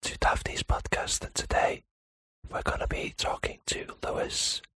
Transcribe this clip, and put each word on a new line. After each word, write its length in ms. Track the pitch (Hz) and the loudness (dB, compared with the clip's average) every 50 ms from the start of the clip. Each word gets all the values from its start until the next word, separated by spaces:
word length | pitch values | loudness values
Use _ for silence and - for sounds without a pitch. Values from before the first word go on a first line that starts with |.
to 160 | - - - - | -2 -4 -2 2
Dafty's 440 | - - - - - - - - | 4 4 4 4 0 -2 -2 -2
podcast, 640 | - - - - - - - - - - - - - | 2 2 2 2 2 0 -2 -2 0 0 -2 -2 -2
and 100 | - - | -2 -4
today 500 | - - - - - - - - - _ _ _ _ _ _ _ _ _ _ _ _ _ - | -4 -2 2 2 4 4 4 2 0 _ _ _ _ _ _ _ _ _ _ _ _ _ -6
we're 120 | - - | -6 -2
gonna 240 | - - - - - | -2 0 0 0 0
be 280 | - - - - - - | 0 0 0 -2 -4 -4
talking 420 | - - - - - - - - - _ | -2 -2 -2 0 0 -2 -2 -4 -4 _
to 200 | - - - - - - - | -4 -4 -4 -4 -8 -10 -6
Lewis 580 | - - - - - - - - - - - - - - _ | -4 -2 0 0 -2 0 0 0 0 0 0 -2 -4 -10 _